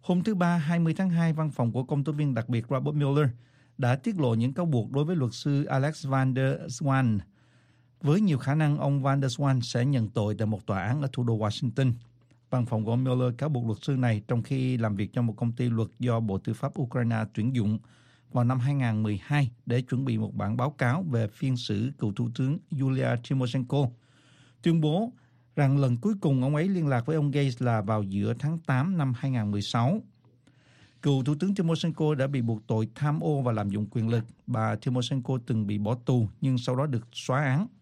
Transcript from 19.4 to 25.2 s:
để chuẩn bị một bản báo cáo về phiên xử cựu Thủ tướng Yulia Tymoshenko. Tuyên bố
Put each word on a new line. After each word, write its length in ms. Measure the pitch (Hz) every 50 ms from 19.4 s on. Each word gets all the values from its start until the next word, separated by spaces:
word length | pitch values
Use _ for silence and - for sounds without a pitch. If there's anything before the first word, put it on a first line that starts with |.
| 143 117 - _ _
để 160 | - 117 127
chuẩn 240 | 123 - 131 120 135
bị 120 | 131 113
một 180 | 110 107 98 -
bản 220 | 104 101 101 110
báo 120 | 123 123 147
cáo 340 | 143 - 131 120 175 175 190
về 240 | 160 123 113 113
phiên 300 | 101 - - - 131 127
xử 340 | 120 - - 104 101 113 135 147
cựu 160 | - 123 107 98
Thủ 160 | - 120 117 117
tướng 220 | - 131 131 151 - - _ 170 135
Yulia 260 | 135 131 131 131 131 123 120 117 - -
Tymoshenko. 580 | 139 135 127 117 120 135 123 123 135 143 143 120 - - _ _ _ _ _ _ - _ - _ _ _
Tuyên 200 | - 175 165 165
bố 300 | 151 151 151 185 226 247 - _